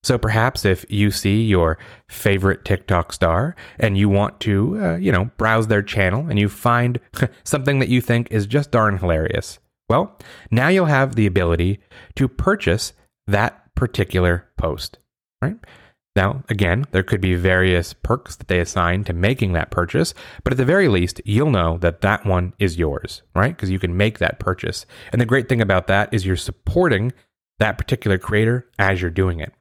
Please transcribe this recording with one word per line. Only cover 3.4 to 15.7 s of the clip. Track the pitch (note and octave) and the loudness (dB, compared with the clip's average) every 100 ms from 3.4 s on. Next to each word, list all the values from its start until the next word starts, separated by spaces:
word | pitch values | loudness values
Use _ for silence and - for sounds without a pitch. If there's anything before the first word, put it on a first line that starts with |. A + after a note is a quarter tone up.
| C#3+ - - - | -2 -6 -18 -4
and | A2 G2 | 0 2
you | G2+ | 2
want | G2 G#2+ - | 2 0 -4
to, | A2 G2 A2+ G#3 | -2 0 0 -2
uh, | F#3 E3 | -2 -2
you | F#3+ | 0
know, | F#2+ A2 - | 0 -2 -2
browse | A2 A2+ A2 | 0 2 2
their | G#2+ | 0
channel | G2+ - F#2+ G#2 D#3+ | 0 0 0 0 -2
and | G#2 | 0
you | G2+ | 0
find | - B2 A#2+ B2 B2 _ - | 0 0 2 0 -4 _ -4
<laughs> | B2+ - | -4 -4
something | - D3 C3+ C#3 | -4 -2 0 2
that | C3 | 2
you | B2 | 2
think | - A#2 A#2+ | 2 0 0
is | A2 G2+ | -2 0
just | C3+ C#3+ | -2 0
darn | A#2 G#2+ G2 | 2 2 0
hilarious, | F#2 D#2+ D#2+ - - - _ _ _ | 0 0 0 -4 -6 -18 _ _ _
well, | A#2+ G3 _ - - - | 0 0 _ -20 -20 -2
now | A2+ C#3 | 0 2
you'll | F#3+ E3+ | 2 2
have | C#3 C3+ A2+ | 2 0 2
the | G#2 | 2
ability | F#2 F2 E2+ F2 G2+ _ - - | 2 2 2 0 -2 _ -20 -18
to | - C3+ | -2 -2
purchase | - - G3+ - G2 - _ _ _ - | 0 0 0 0 0 -2 _ _ _ -2
that | G2+ A2+ - _ | 0 0 -4 _
particular | - A#2+ - G2 F#2 F2+ F2 _ - | -4 -4 -2 -2 2 2 0 _ -6
post, | E2 C2+ - - _ _ _ _ | -6 -6 -10 -16 _ _ _ _
right? | C3+ A3+ - | -6 -6 -16